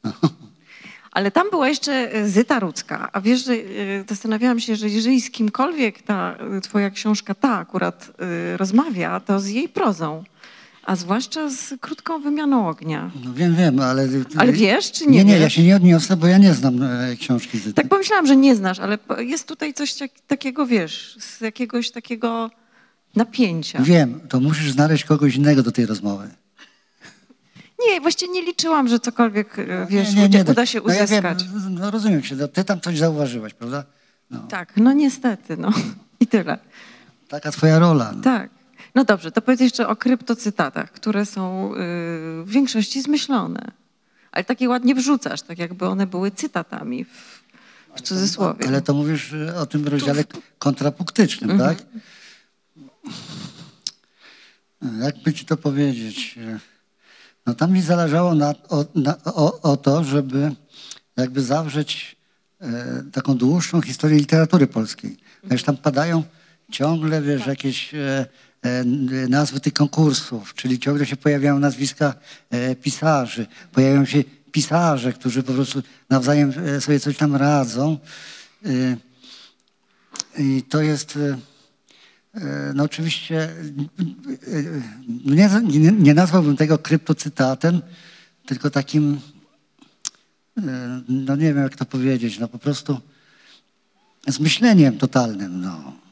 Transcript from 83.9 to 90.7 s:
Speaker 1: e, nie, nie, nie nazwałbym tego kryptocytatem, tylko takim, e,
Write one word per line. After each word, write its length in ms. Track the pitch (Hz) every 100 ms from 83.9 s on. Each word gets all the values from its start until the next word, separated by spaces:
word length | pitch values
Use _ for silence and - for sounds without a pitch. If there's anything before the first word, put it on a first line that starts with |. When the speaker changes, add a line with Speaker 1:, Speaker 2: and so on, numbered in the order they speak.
| - 170 - 277 - - 131
Speaker 1:
e, 260 | 151 151 117 110 127 120
nie, 260 | 139 151 202 202 226 143
nie, 140 | 160
nie 220 | 214 147
nazwałbym 420 | 147 180 180 147 139
tego 220 | 156 156
kryptocytatem, 1040 | - 160 - 156 160 - 131 131 165 175 - - - - _ _ -
tylko 240 | 127 147
takim, 500 | 139 139 151 147 147 - _ _ _ _ _ _ _ - _ _ _ _ -
e, 40 | 170